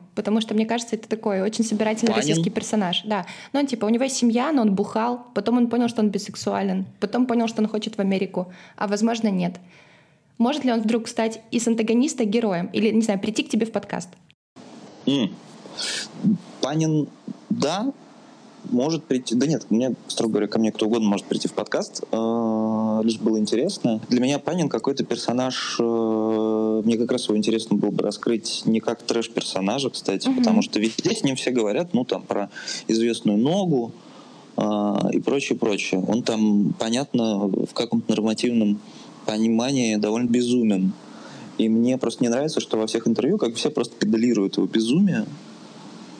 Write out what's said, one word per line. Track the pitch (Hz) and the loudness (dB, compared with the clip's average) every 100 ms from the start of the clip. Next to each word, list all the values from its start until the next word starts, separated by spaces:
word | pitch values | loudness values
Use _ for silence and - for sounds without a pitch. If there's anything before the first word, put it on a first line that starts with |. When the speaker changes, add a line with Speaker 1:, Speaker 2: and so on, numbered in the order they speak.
| - | -6
Speaker 1:
Потому | - 202 220 | -6 0 0
что, | 220 | 2
мне | 214 220 | 0 0
кажется, | 233 240 220 | -2 -2 -6
это | - | -4
такой | 220 220 190 | -4 -2 0
очень | 196 220 220 | 0 0 0
собирательно | 208 220 220 233 | 0 0 2 2
Speaker 2:
Панин? | 220 151 | 2 2
Speaker 1:
российский | 160 175 | 2 0
персонаж. | - - 214 180 180 | -2 -2 0 0 -2
Да. | 214 202 180 - - | -2 -4 -4 -12 -6
Ну, | 277 | -2
он, | 277 | 0
типа, | 226 208 | 0 2
у | |
него | 233 | 2
есть | 262 262 | 0 2
семья, | 240 226 277 | 2 2 2
но | 294 | 2
он | 214 190 | 4 2
бухал, | 196 220 233 247 - | 0 0 -2 -4 -6
потом | 208 202 247 | -4 2 2
он | 233 | 4
понял, | 240 233 | 2 2
что | 233 | 2
он | 214 | 2
бисексуален, | 196 - - - 202 196 185 190 - | 0 -4 -6 -4 -2 0 -2 -4 -6
потом | 202 233 254 | -2 0 2
понял, | 240 226 | 2 0
что | 220 | 0
он | 214 | -2
хочет | 214 214 220 | -2 -4 -2
в | |
Америку, | 196 190 190 180 180 - - - | 0 0 -2 -4 -6 -10 -18 -6
а, | 208 | -2
возможно, | 208 226 226 220 | 0 0 2 0
нет. | 185 175 - - - - - _ _ _ - | 0 -2 -6 -16 -20 -20 -20 _ _ _ -2
Может | 233 294 254 | 0 0 0
ли | |
он | 233 | 0
вдруг | 214 233 226 | 2 0 -2
стать | - 226 226 - | -4 -4 -4 -6
из | 240 226 | -2 0
антагониста | 226 220 233 294 - 214 | 2 2 2 2 0 0
героем? | 226 226 175 185 | 0 0 0 -2
Или, | - 214 | 0 2
не | 214 | 4
знаю, | 226 196 | 2 0
прийти | 214 220 | -2 -4
к | - | -2
тебе | 214 220 | 0 0
в | |
подкаст? | 202 - 180 - - _ _ _ - - - - - 120 | -4 -6 -8 -10 -16 _ _ _ -20 -20 -20 -20 -8 -2
Speaker 2:
М. | 139 95 - - - - - - - - - - 185 - - | 0 0 -4 -20 -20 -16 -10 -6 -6 -8 -2 0 0 -4 -6
Панин, | 127 156 160 156 143 - - - - | -2 0 2 0 -2 -8 -14 -10 -6
да, | 117 135 185 254 - - - - - - - - | 0 0 0 -4 -6 -14 -20 -20 -20 -20 -18 -4
может | 123 143 160 | 0 0 -2
прийти. | - 127 127 123 | -2 -4 0 0
Да | 139 | 2
нет, | 131 - | 0 0
мне, | 110 127 - - | 0 2 -2 -6
строго | - 113 | -2 0
говоря, | 104 104 | 2 2
ко | 113 | 2
мне | 110 | 0
кто | - 110 | 0 0
угодно | 117 107 | 2 2
может | 101 - | 0 -2
прийти | 107 98 | -4 -2
в | |
подкаст. | - 104 147 202 - - | -4 -2 -4 -4 -8 -4
Э, | 110 113 117 113 110 110 110 110 110 | -2 0 0 0 0 0 0 0 2
лишь | 110 110 | 0 0
было | 107 110 | 0 2
интересно. | 107 113 151 - 127 110 - | 2 0 0 0 -2 -2 0
Для | 123 | 2
меня | 127 143 | 2 0
Панин | - 180 147 | -2 0 0
какой-то | 113 135 135 | 0 0 -2
персонаж, | 113 117 - 123 127 127 - - | -2 -4 -2 0 0 -2 -4 0
э, | 117 117 113 110 110 110 110 110 110 110 110 | 0 2 2 0 0 0 2 2 2 2 2
мне | 117 | 2
как | 117 | 0
раз | 123 - | 0 0
его | 107 | 0
интересно | 104 110 - 104 | 2 0 2 0
было | 104 | 2
бы | 92 | 0
раскрыть | 104 104 - 117 - - - | -2 -2 -2 -2 -2 -4 0
не | 110 | 0
как | - 117 | 0 -2
трэш-персонажа, | - 117 113 - - 95 95 131 135 | -2 -2 -2 -4 -4 -2 -2 0 -4
кстати, | - - 95 247 | -4 -4 -2 0
Speaker 1:
Мгм. | 254 | 2
Speaker 2:
потому | 233 107 | 4 4
что | - 107 | 2 0
везде | 110 - 175 220 | 0 0 -2 0
с | |
ним | 143 131 | 0 0
все | - | 0
говорят, | 123 104 120 175 | 0 2 0 0
ну, | 117 127 | -2 -2
там, | 95 | -4
про | 95 - 101 - - - - | -4 -4 -4 -8 -12 -8 -2
известную | 113 117 113 110 104 | 0 2 0 2 2
ногу, | 131 185 185 135 117 - - - - - - - | 4 2 2 0 -2 -10 -20 -20 -20 -20 -10 -4
э, | 107 104 104 101 - | 0 0 0 0 0
и | - | 0
прочее, | - 139 - 120 | 0 0 0 0
прочее. | 113 98 - 95 92 | 0 0 0 -2 0
Он | 113 | 0
там, | 123 110 107 101 98 - | 0 2 4 4 2 0
понятно, | 113 120 139 131 113 101 101 | -2 -2 0 0 0 0 0
в | - - | 0 -2
каком-то | - 120 117 107 | -4 -2 -2 0
нормативном | 107 107 110 123 117 104 104 - - - - - | 0 0 0 2 2 2 0 -4 -20 -20 -10 -4
понимании | 110 113 113 123 139 117 107 | 0 2 2 2 2 2 2
довольно | 107 110 123 | 2 0 2
безумен. | 120 120 123 110 98 95 - - - - - - - | 2 2 2 4 4 2 -2 -10 -18 -18 -16 -8 -2
И | 113 | 2
мне | 113 120 131 | 4 2 2
просто | 117 - | -2 0
не | 120 | 0
нравится, | 117 156 160 | 0 0 -2
что | - 113 | -2 -2
во | 110 | 0
всех | 117 113 | 0 0
интервью | 110 131 214 | 2 2 2
как | 120 | 0
бы | 117 | -2
все | 156 | -2
просто | - 123 - | -2 -4 -2
педалируют | 104 110 120 107 98 104 | 0 2 4 4 2 0
его | 95 | 0
безумие. | 113 110 151 202 123 107 - - - - - - - - | 2 2 4 4 2 -2 -8 -18 -20 -20 -20 -18 -18 -18